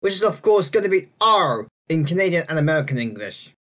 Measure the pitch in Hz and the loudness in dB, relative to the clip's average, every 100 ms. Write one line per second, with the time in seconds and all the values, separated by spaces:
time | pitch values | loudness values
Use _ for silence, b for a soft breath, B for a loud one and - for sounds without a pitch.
0 | 190 190 208 180 - 208 151 226 202 190 | -2 0 -2 0 2 2 2 0 2 0
1 | - _ 220 214 170 117 107 _ _ 160 | -2 _ 2 2 2 -2 -6 _ _ -2
2 | 143 175 190 175 160 160 147 156 139 131 | 0 0 0 0 -2 0 0 0 -2 -4
3 | 117 110 104 - - _ | -4 -6 -12 -14 -20 _